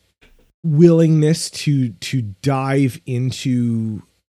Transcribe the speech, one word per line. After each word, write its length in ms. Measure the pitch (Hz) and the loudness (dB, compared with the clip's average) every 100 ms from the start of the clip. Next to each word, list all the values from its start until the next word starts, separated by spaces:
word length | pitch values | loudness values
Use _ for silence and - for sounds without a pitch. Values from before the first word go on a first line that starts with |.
| _ _ _ _ _ _ | _ _ _ _ _ _
willingness 880 | 170 147 175 165 160 156 151 160 - | -2 6 6 6 4 2 2 0 -6
to, 380 | - 151 139 123 | -8 -2 -2 -2
to 320 | 98 - 135 | -6 -8 -6
dive 800 | 107 95 139 135 135 139 135 - - | -6 -6 -4 -2 -2 0 0 -4 -8
into 1000 | 123 127 - 139 123 120 113 110 104 - _ _ | -4 -4 -4 -2 -2 0 -2 -4 -8 -14 _ _